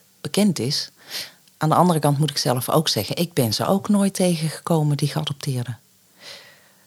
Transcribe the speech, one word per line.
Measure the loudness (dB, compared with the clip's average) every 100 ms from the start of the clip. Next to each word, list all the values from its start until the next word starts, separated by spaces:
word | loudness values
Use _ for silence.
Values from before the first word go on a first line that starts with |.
| _ _
bekend | -6 0 2 2
is. | -2 -4 -8 _ -14 -12 -12 -18 _ _
Aan | 2
de | 4
andere | 4 4
kant | 2 2
moet | 0
ik | 0
zelf | -2 -2 2
ook | 0 2
zeggen, | -2 -4 -4
ik | -2
ben | 0 0
ze | 0 0
ook | 0 2
nooit | 2 2
tegengekomen, | 2 0 0 -2 -6 -2 0 2 0
die | -2
geadopteerden. | -2 -6 -8 -6 -6 -6 -10 _ _ _ _ -20 -20 -20 -20 _ _